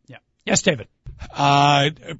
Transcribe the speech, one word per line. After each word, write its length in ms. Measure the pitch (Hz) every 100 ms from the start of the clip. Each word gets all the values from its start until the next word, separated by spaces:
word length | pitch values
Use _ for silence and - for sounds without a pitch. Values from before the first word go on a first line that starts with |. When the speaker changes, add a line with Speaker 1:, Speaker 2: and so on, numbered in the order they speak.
| _
Speaker 1:
Yeah. 80 | 120 _ _
Yes, 180 | - 208
David. 260 | 202 139 101 _ - - -
Speaker 2:
Uh, 560 | - 143 143 143 143 143 156 165
a 60 | 160